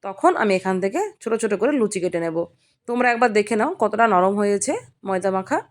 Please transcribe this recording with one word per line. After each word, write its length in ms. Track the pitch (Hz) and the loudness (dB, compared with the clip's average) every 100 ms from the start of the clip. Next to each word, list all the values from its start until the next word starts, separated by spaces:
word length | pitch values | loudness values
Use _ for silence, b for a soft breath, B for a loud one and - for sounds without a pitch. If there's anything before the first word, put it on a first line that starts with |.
তখন 300 | 196 190 339 370 | -10 0 2 2
আমি 160 | 214 | 2
এখান 220 | 190 185 190 | 0 0 -2
থেকে 200 | 190 262 415 - | -2 -2 -4 -6
ছোট 120 | - 220 | -4 -2
ছোট 160 | 226 | -2
করে 180 | 196 226 | 0 0
লুচি 260 | 269 214 190 | 2 0 -2
কেটে 200 | 175 175 | -4 -2
নেব। 160 | 165 160 170 _ _ _ - | -4 -4 -6 _ _ _ -6
তোমরা 180 | 240 247 | 0 2
একবার 200 | 233 240 | 2 2
দেখে 220 | 208 208 226 | 2 0 0
নাও 140 | 247 381 | -2 0
কতটা 260 | 214 208 226 | -2 2 4
নরম 260 | 185 185 202 | 4 2 2
হয়েছে 360 | 202 202 196 403 494 _ | 0 0 -2 -4 -6 _
ময়দা 260 | 196 190 196 | -6 -2 -2
মাখা। 280 | 190 190 311 - | -4 -2 -4 -4